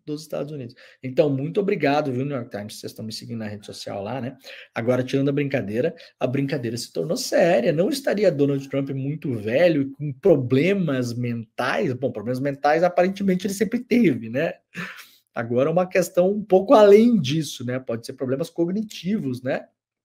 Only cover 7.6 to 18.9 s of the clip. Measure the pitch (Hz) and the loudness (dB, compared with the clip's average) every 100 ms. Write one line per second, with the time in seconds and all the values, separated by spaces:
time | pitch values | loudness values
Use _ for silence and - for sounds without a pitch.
7.6 | 208 151 208 277 285 208 190 143 139 139 | 2 0 0 -2 -2 2 2 2 0 0
8.6 | 135 139 139 135 135 156 160 113 104 131 | -4 -6 -4 -6 -6 -6 -6 -4 0 2
9.6 | 175 147 135 - 147 131 196 147 120 131 | 4 2 -2 -6 -10 0 4 4 4 2
10.6 | 170 202 160 131 120 117 120 117 110 - | 2 2 0 -2 -2 -4 -6 -6 -10 -4
11.6 | 127 - 180 120 131 110 107 127 143 139 | -2 0 -2 -2 -4 -4 -6 -4 -4 0
12.6 | 147 156 180 180 180 196 196 185 202 196 | 2 4 2 2 0 0 0 0 -2 -4
13.6 | 220 240 - 240 190 113 113 127 165 - | -2 -4 0 4 4 2 -4 -4 -4 -6
14.6 | _ - - - - _ _ - 117 120 | _ -14 -14 -14 -20 _ _ -8 -2 0
15.6 | 147 165 185 190 175 - 185 214 - 185 | 2 2 2 0 0 2 2 0 4 2
16.6 | 196 240 202 208 240 220 127 160 147 - | 6 8 10 10 8 4 2 -2 -2 -8
17.6 | 123 127 127 117 - 131 127 139 165 - | -6 -6 -6 -8 -8 -8 -4 -2 -4 -2
18.6 | 170 202 214 | -2 -2 -6